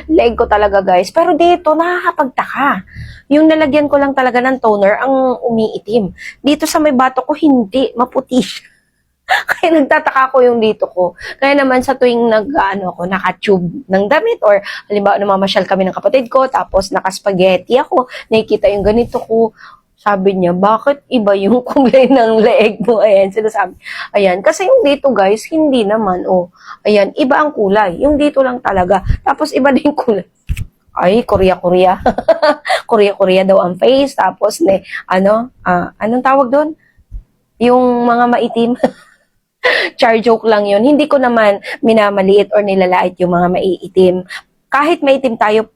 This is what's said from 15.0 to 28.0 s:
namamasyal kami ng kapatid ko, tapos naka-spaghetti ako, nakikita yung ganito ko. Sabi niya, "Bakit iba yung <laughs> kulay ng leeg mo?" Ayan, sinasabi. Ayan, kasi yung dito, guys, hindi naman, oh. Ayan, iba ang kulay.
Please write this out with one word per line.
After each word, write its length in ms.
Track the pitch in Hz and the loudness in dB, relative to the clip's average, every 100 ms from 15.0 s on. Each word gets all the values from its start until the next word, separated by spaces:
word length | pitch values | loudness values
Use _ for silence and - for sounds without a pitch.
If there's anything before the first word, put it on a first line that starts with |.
| 202 196 | 0 0
namamasyal 480 | 202 196 196 202 185 | 0 0 0 -2 -2
kami 160 | 190 190 | -2 -2
ng 80 | |
kapatid 320 | 180 - 262 233 | -2 -2 0 0
ko, 240 | 269 262 | 0 0
tapos 400 | - 180 190 196 | -2 -2 -4 -2
naka-spaghetti 880 | 190 185 185 208 185 185 185 - 240 | -4 -6 -6 -4 0 2 0 0 -2
ako, 320 | 302 349 247 - - | 0 -2 -4 -8 -4
nakikita 400 | 220 220 208 196 | -2 0 0 0
yung 80 | 202 | 0
ganito 400 | 196 226 240 240 | 0 0 -2 -6
ko. 320 | 233 226 226 - - - _ _ | -4 0 0 -4 -20 -20 _ _
Sabi 320 | 208 202 190 | -4 0 0
niya, 240 | 190 175 180 | 0 0 0
"Bakit 480 | 202 220 277 285 _ | 0 0 -2 -4 _
iba 240 | 254 196 202 | -2 0 0
yung 240 | 196 247 247 | 2 0 0
<laughs> 40 | |
kulay 400 | 294 254 262 254 | 0 2 4 4
ng 320 | 269 226 226 | 4 2 2
leeg 400 | 214 214 220 202 | 2 2 2 0
mo?" 240 | - 220 214 | -2 2 4
Ayan, 240 | 196 196 | 4 2
sinasabi. 480 | 208 214 208 185 180 - - - 208 | -2 -4 -2 -6 -8 -18 -16 -6 0
Ayan, 240 | 190 180 | 0 2
kasi 240 | 302 320 381 | 0 0 2
yung 160 | 523 | 2
dito, 320 | 330 277 277 | 2 0 0
guys, 320 | 208 190 214 - | 0 0 0 -2
hindi 320 | 320 311 262 202 | -2 0 0 0
naman, 400 | 220 208 180 196 | -2 -2 -4 -2
oh. 240 | 185 180 _ - - | -2 -2 _ -20 -8
Ayan, 320 | - 208 190 | 0 2 2
iba 240 | - 269 285 | 0 0 0
ang 160 | - | 0
kulay. 480 | - 202 208 202 196 | -2 0 0 0 0